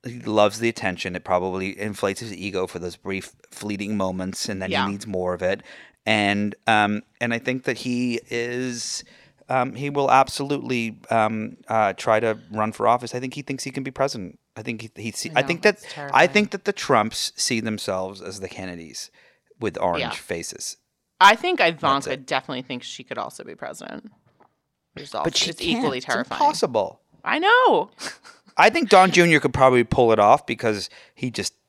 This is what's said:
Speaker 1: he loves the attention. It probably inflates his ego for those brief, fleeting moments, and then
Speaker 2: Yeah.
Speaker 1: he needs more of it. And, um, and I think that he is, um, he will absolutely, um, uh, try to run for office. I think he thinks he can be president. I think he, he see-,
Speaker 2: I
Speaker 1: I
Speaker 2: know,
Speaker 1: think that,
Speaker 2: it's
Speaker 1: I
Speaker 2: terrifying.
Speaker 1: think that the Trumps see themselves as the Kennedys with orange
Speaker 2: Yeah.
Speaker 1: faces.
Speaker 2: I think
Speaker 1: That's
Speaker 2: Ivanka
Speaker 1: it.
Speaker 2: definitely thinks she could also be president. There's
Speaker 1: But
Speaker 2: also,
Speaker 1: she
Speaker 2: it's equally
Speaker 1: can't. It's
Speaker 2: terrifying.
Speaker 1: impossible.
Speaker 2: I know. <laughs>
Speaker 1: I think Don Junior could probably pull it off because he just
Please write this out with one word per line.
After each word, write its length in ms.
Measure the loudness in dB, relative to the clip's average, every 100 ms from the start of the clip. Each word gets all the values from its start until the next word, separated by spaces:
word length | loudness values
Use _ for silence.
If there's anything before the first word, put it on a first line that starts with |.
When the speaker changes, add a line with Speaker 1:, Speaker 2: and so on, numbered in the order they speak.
Speaker 1:
he 160 | -14 -12
loves 380 | -2 4 4 4
the 80 | -2
attention. 460 | 0 -4 -4 -6 -8
It 80 |
probably 540 | 0 0 0 -2 -6 -6
inflates 420 | -8 -2 -2 -2
his 120 | -8
ego 340 | -8 -6 -4 -4
for 120 | -6
those 180 | -10 -10
brief, 360 | -8 -8 -8 _ _
fleeting 460 | -12 -8 -6 -4 -2
moments, 520 | -2 -4 -6 -6 -8
and 120 | -6
then 80 | -4
Speaker 2:
Yeah. 160 | -2 -2
Speaker 1:
he 60 |
needs 140 | -4 -6
more 280 | -4 -4
of 80 | -2
it. 200 | -2 -2 -6 -20 -20 _
And, 500 | -2 2 2 0 -2 -4 2
um, 360 | 2 2 -2 -8 _
and 120 | -4
I 60 | -4
think 260 | -4 -4
that 140 | -4 -6
he 420 | -4 -2 -2 -4 -6
is, 760 | -6 -6 -6 -6 -8 -8 -10 -12 _ _ _ _
um, 260 | -2 -2
he 140 | -4 -6
will 200 | -2 4
absolutely, 880 | 4 4 0 -4 -4 -2 -2 -2 -8 -2
um, 460 | 0 0 -2 -8 -12 -4
uh, 240 | 0 0
try 260 | 0 2 2
to 200 | 2 -4 -6
run 220 | -4 -4
for 160 | 0 2
office. 260 | 2 0
I 60 | -8
think 140 | -8
he 80 | -10
thinks 200 | -10 -8
he 60 | -8
can 120 | -8
be 60 | -8
president. 460 | -4 -4 -4 -12 -14 _ -14
I 60 |
think 200 | -10 -10
he, 80 | -12 -12
he 160 | -10
see-, 180 | -8 -2
Speaker 2:
I 80 | 0
Speaker 1:
I 20 |
Speaker 2:
know, 40 | 0
Speaker 1:
think 140 | 2
that, 120 | 2 0
Speaker 2:
it's 80 |
Speaker 1:
I 40 | -8
Speaker 2:
terrifying. 400 | -12 0 4 6
Speaker 1:
think 200 | 4 0
that 140 | -2
the 80 | -6
Trumps 600 | -6 2 2 2 -2 -8 -4
see 240 | -2 -2
themselves 600 | -2 -6 -4 -4 -6 -10
as 200 | -14 -12
the 80 | -12
Kennedys 640 | -12 -12 -12 -14 -16 -16 _ _ _ _ _
with 180 | -6 -2
orange 200 | -2 0
Speaker 2:
Yeah. 100 | -4
Speaker 1:
faces. 680 | -8 -8 -8 -8 -10 -12 -14 _ _ _ _
Speaker 2:
I 160 | 6 6
think 220 | 0 2
Speaker 1:
That's 140 | 2 2
Speaker 2:
Ivanka 360 | 0 0 -2
Speaker 1:
it. 120 | -8 -4
Speaker 2:
definitely 360 | -6 -4 -10
thinks 220 | -8 -12
she 200 | -12 -16
could 120 | -12 -10
also 280 | -10 -12
be 100 | -16
president. 560 | -14 -12 -12 -14 -16 -16 _ _ _ _ _ _ _ _ -20
There's 160 | -10
Speaker 1:
But 60 | -4
Speaker 2:
also, 100 | -4 -2
Speaker 1:
she 120 | -4
Speaker 2:
it's 100 | -4
equally 200 | -4 -2
Speaker 1:
can't. 120 | -2 -4
It's 80 | -4
Speaker 2:
terrifying. 340 | -4 -4 0
Speaker 1:
impossible. 580 | 0 2 -2 0 -2 -6 _ _
Speaker 2:
I 140 | -2 0
know. 520 | 4 4 6 4 0 _ -14 -14
<laughs> 320 | -20 -20 _ 4
Speaker 1:
I 140 | 6
think 180 | 6 6
Don 240 | 8 8
Junior 260 | 6 6 6
could 160 | 4
probably 300 | 6 6 6
pull 260 | 4 4 6
it 80 | 8
off 260 | 8 6 4
because 440 | -2 -2 -2 -6 -16 -20
he 160 | _ -8
just 240 | -6 -8 _